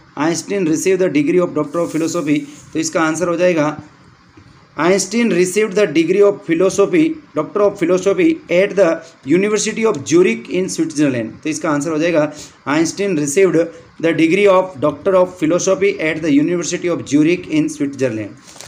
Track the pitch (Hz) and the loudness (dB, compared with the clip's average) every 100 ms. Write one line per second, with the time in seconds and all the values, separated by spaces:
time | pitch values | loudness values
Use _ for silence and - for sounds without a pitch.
0 | _ - 160 160 - 202 156 156 190 185 | _ -4 -2 -4 -4 -2 -2 0 0 0
1 | 185 143 143 175 175 151 143 170 165 156 | 0 0 2 0 0 -2 -4 -4 -4 -2
2 | 160 170 147 147 - - - 156 156 180 | -4 -2 -2 -2 -4 -14 -10 -8 -4 -2
3 | 160 311 269 254 180 165 147 - - - | -2 -2 -2 0 2 2 -2 -4 -12 -20
4 | _ _ _ - - - _ - 165 190 | _ _ _ -20 -20 -20 _ -2 2 2
5 | - 233 233 175 180 208 214 190 196 147 | 0 0 2 2 0 0 0 2 2 2
6 | 165 196 202 202 - 165 185 190 196 170 | 2 4 4 2 -2 0 2 2 2 2
7 | 160 156 - 147 151 202 202 - 165 180 | 2 -2 -8 -6 -4 0 0 0 0 0
8 | 196 180 165 160 - 175 202 196 175 160 | 0 2 2 0 0 2 2 2 2 0
9 | - - 131 175 208 214 214 220 220 139 | -6 -10 0 0 2 0 -2 -2 -2 -2
10 | 110 165 196 226 - 180 185 175 156 135 | 2 4 4 0 -4 -4 -4 -4 -4 0
11 | 147 123 113 - 156 156 165 147 151 151 | 0 0 -6 -8 -8 -4 -2 -2 -2 -2
12 | 170 165 151 - - - - 151 160 - | 0 0 0 -4 -20 -10 -2 0 0 -2
13 | 202 160 143 196 185 156 170 - - - | -2 -2 0 2 4 2 0 -6 -20 -4
14 | 165 151 160 185 202 185 185 127 - 185 | -2 2 2 4 4 4 2 -2 -4 -2
15 | 202 185 180 - 156 170 190 180 202 - | 2 2 2 0 0 0 0 0 0 0
16 | 156 156 160 139 160 175 165 175 170 160 | -4 -2 2 2 2 -2 -4 -4 -4 -4
17 | 120 143 156 175 - 151 156 151 139 139 | 0 2 2 0 -2 -2 -2 -4 -6 -4
18 | 127 110 101 - - - | -4 -4 -10 -14 -20 -20